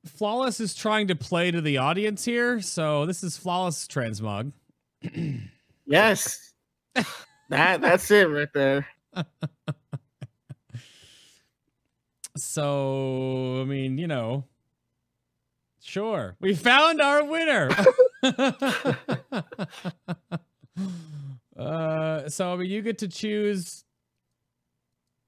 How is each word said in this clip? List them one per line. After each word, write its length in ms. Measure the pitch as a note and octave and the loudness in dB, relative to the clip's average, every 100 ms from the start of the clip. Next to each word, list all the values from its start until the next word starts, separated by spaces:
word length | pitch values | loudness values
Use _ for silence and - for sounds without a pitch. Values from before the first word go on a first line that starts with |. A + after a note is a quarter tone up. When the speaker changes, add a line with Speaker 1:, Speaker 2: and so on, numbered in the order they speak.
| - | -20
Speaker 1:
Flawless 540 | - G#3 A#3 C4 - | -6 -4 0 -2 -2
is 140 | G#3+ | -6
trying 320 | - G#3+ G#3+ G3+ | -4 0 0 2
to 80 | E3+ | -2
play 340 | - F3 F3 | -2 0 2
to 120 | E3+ | 0
the 160 | D#3 C#3 | 0 2
audience 480 | C3+ F3 G#3+ G3+ - | 2 2 -2 -2 -2
here, 340 | A#3+ A#3+ A#3+ | 0 0 0
so 460 | F#3+ - D#3 D3 D3+ | -4 -2 0 0 0
this 180 | F3+ | -2
is 140 | F3+ - | -6 -6
Flawless 480 | F3+ F3 F#3 D#3 - | -4 0 0 -4 -6
Transmog. 640 | - A#2 G#2 G#2+ G2+ C3 - _ _ _ _ | -4 -4 -4 -4 -4 -6 -10 _ _ _ _
<clears throat> 480 | - - E3 B2 G2+ _ _ _ - | -12 -6 -6 -6 -10 _ _ _ 2
Speaker 2:
Yes. 680 | D3 A3 G3 - - - _ _ _ _ C4 | 6 6 4 -2 -8 -16 _ _ _ _ -4
Speaker 1:
<laughs> 80 | G#3 - - _ _ | -4 -8 -18 _ _
Speaker 2:
That, 320 | C#3+ E3 F3+ | 4 4 4
that's 280 | - F#3 - | 4 4 6
it 140 | G#3 | 6
right 240 | F3+ D3 D3 | 6 2 -2
there. 320 | C#3+ C#3 C#3 C#3 - _ | 2 2 2 -2 -14 _
Speaker 1:
<laughs> 140 | F#3 D#3 _ D#3 _ - D3 _ C#3+ _ _ - _ _ - _ A#2 - - - - - _ _ _ _ _ _ _ _ _ - - | -8 -8 _ -12 _ -10 -10 _ -14 _ _ -20 _ _ -20 _ -18 -18 -20 -20 -20 -20 _ _ _ _ _ _ _ _ _ -16 -12
So, 1200 | - - D3 C#3+ C3+ C3+ C3+ C3 C3 C3 B2+ B2+ | -8 -2 0 0 0 -2 -2 -2 -2 -2 -2 -2
I 40 | |
mean, 320 | C3 C#3 C3 C3 | -2 -2 -2 -2
you 80 | E3+ | -2
know, 360 | C#3 A2+ C#3 C3 _ _ _ _ _ _ _ _ _ _ _ _ _ | -2 -2 -4 -6 _ _ _ _ _ _ _ _ _ _ _ _ _
sure. 560 | - F#3+ A3 G3 G2+ F#2 | -10 -6 -4 -4 -4 -2
We 140 | F#3+ | 0
found 460 | F#3 A#3+ C4 D#4+ D#4+ | 2 6 6 6 4
our 240 | C#4+ D4 | 4 4
winner. 460 | D4 E4 D#4+ B3 C#3 - G3+ B4+ B4+ - | 2 0 2 2 2 4 4 6 4 4
<laughs> 2250 | C4 B3+ C4+ - C4+ - C4+ - - G#3+ - A#3 D3+ - F3 - F3+ - - E3+ _ E3+ _ _ - - F#3+ F3 D#3+ D3 C#3 C3 _ - | -2 2 -2 0 -2 -2 -2 -4 -4 -6 -4 -8 -8 -10 -10 -8 -12 -12 -12 -12 _ -10 _ _ -18 -8 -8 -8 -12 -14 -12 -14 _ -10
Uh, 720 | C3 D#3+ D#3+ D#3+ D#3+ D#3+ C#3+ | -6 -4 -2 -2 -2 -2 -6
so, 240 | - F3+ | -4 -4
I 40 | F3+ | -2
mean, 120 | F3+ | -4
you 140 | G3+ | -4
get 160 | G#3+ A3 | -4 -6
to 80 | G3+ | -8
choose, 760 | - G#3+ G#3 G#3 G3 E3+ - _ _ _ _ _ _ _ _ _ _ _ _ _ _ | -6 -4 0 0 -2 -6 -12 _ _ _ _ _ _ _ _ _ _ _ _ _ _